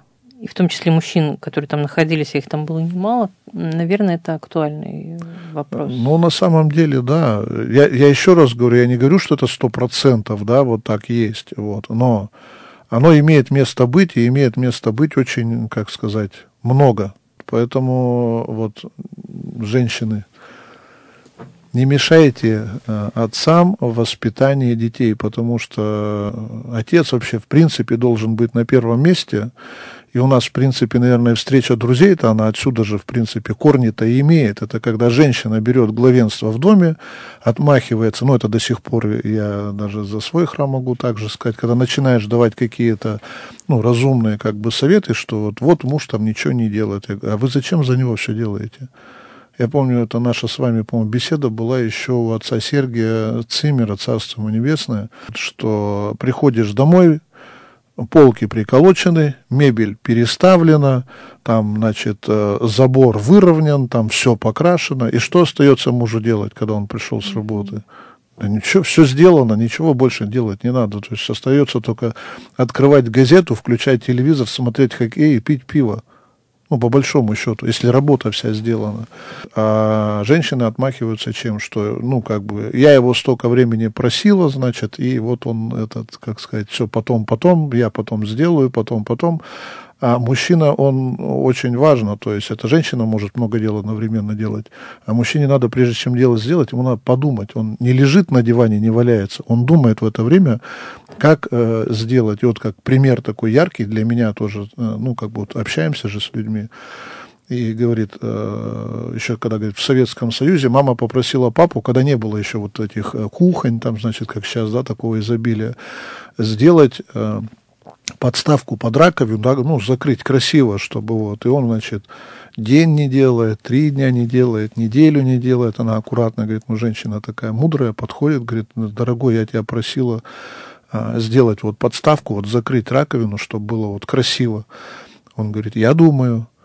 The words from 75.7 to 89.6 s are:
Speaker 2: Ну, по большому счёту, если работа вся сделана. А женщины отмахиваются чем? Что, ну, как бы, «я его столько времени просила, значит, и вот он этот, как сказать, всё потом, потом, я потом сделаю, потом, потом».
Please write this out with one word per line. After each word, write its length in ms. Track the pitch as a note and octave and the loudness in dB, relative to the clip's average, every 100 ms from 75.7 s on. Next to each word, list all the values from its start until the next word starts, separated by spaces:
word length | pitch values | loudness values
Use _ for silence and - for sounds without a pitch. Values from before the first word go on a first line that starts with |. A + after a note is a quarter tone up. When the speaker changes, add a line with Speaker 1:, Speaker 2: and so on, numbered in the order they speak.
| D#3 A#2+ G#2+ - _ _ _ _ _ - | -2 0 -2 -10 _ _ _ _ _ -4
Speaker 2:
Ну, 80 | C3 | -2
по 100 | A#2+ | 2
большому 460 | C#3 C3 D3 A2 G#2+ | 2 2 2 0 0
счёту, 320 | - G#2 B2 | -4 -4 -4
если 240 | - A#2+ | 0 2
работа 400 | B2 D3 C3+ A2 | 2 4 2 0
вся 200 | - A#2+ | -6 -4
сделана. 520 | G#2+ A2+ A2+ G#2 A2 A2+ - - - - - | -4 -2 -4 -4 -8 -12 -18 -20 -20 -10 -2
А 680 | A2 G#2+ G#2+ G#2+ G#2+ G#2 G2+ | 0 2 2 0 0 -2 2
женщины 380 | D#3+ - C3 | 2 0 -2
отмахиваются 680 | A2+ A2 C3 - A2+ A2 - | -2 -2 -4 -4 -6 -6 -8
чем? 280 | A2 A#2+ G#2 | -8 -6 -8
Что, 400 | - A2+ G#2 - | -8 -6 -4 -4
ну, 200 | A#2+ C3 | -4 -4
как 200 | - G#2+ | -2 -6
бы, 300 | G2+ G#2 G#2+ | -6 -8 -4
«я 180 | A#2+ D3 | 4 6
его 220 | C#3 B2 | 8 6
столько 360 | A#2+ - A#2+ A#2+ | 0 -2 -2 0
времени 380 | B2 A#2+ A2 A2+ | 2 2 0 -2
просила, 600 | - B2 - G#3 G3 E3 | -2 -2 0 2 2 2
значит, 500 | C3+ C3 - G#2+ - | 0 -4 -4 -8 -6
и 200 | B2+ B2+ | -4 -2
вот 260 | A2+ A#2+ B2 | -4 -4 -4
он 260 | A2+ A2+ A#2+ | -6 -6 -6
этот, 420 | A2 A#2 A2 - | -8 -8 -12 -14
как 220 | - G#2+ | -12 -12
сказать, 280 | - G#2+ G#2 | -8 -8 -8
всё 160 | - A2 | -6 -4
потом, 380 | A2+ - A#2+ G#2+ | -4 -2 -2 -2
потом, 460 | A2 F3+ F3 D3+ | 0 2 2 2
я 160 | A#2+ A#2 | 0 0
потом 340 | - G#2+ G#2+ G#2+ | -2 -6 -4 -4
сделаю, 460 | A2 E3 E3 C3 | -2 0 2 0
потом, 340 | A#2+ A2 A2+ G#2 | 0 -4 -4 -4
потом». 360 | A#2 E3+ E3 - - | -2 -2 -2 -8 -18